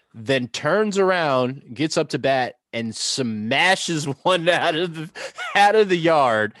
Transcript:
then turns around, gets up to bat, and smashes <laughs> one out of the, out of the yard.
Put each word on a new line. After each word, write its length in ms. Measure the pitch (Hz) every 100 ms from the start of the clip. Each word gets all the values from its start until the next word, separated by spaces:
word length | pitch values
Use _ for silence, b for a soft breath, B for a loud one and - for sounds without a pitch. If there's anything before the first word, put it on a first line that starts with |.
| _
then 340 | 113 110 135 120
turns 500 | - 147 196 214 196
around, 760 | 190 185 156 131 127 135 -
gets 240 | 117 160 175
up 100 | 151
to 100 | 139
bat, 360 | 135 135 120 - _
and 240 | 117 113 104
smashes 1080 | - - 120 107 110 139 180 190 - 156 139
<laughs> 180 | 139
one 240 | 180 180 165
out 280 | 160 156 160
of 200 | 180 160
the, 140 | 160 B B B B
out 220 | 202 202 214
of 140 | 202
the 80 | 180
yard. 560 | 165 156 131 110 107 -